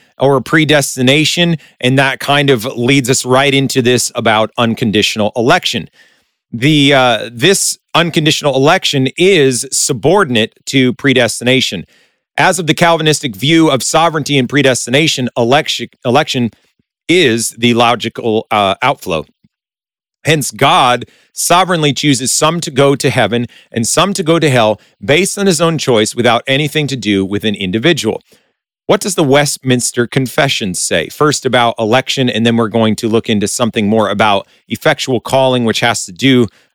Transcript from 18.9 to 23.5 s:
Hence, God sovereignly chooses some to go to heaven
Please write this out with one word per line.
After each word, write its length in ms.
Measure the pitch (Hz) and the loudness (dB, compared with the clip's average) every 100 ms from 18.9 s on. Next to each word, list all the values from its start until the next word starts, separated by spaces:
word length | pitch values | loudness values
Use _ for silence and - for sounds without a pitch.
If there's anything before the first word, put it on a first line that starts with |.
| 143 - 82 76 _ _ _ _ _ _ _ _ _ - | -2 -4 -6 -8 _ _ _ _ _ _ _ _ _ -2
Hence, 260 | 156 127 | -2 -2
God 540 | 104 139 175 131 120 117 _ _ | -2 2 4 2 0 -4 _ _
sovereignly 640 | - - 175 185 175 151 | -8 0 2 2 0 0
chooses 400 | 123 147 120 123 | 0 0 0 -2
some 260 | - 156 170 | 0 0 0
to 120 | 160 | -4
go 220 | 135 139 | 2 2
to 160 | 139 143 | 2 0
heaven 360 | 127 104 120 120 | 0 0 -2 -4